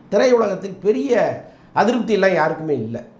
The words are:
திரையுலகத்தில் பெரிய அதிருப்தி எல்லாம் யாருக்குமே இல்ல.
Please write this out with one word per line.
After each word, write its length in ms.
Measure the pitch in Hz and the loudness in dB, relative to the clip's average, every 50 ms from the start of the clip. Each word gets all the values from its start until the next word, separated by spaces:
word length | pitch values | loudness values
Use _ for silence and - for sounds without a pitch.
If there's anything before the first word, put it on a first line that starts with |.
| - - | -10 -2
திரையுலகத்தில் 680 | - 214 254 262 247 233 226 202 190 165 180 196 185 - - | 0 2 2 4 4 4 2 0 -2 -6 -8 -12 -12 -6 0
பெரிய 640 | 202 226 262 269 277 240 208 170 143 123 - - - - - - - - | 0 0 0 0 0 0 0 0 0 -2 -6 -10 -18 -20 -20 -18 -6 0
அதிருப்தி 400 | 143 196 214 262 247 208 - 214 | 0 2 2 2 0 0 0 0
எல்லாம் 200 | 190 190 190 185 | 2 2 2 2
யாருக்குமே 420 | 160 151 160 160 151 156 156 147 | 2 0 0 -2 -4 -4 -4 -4
இல்ல. 280 | 127 110 113 113 107 - - - | -4 -4 -6 -8 -10 -12 -14 -20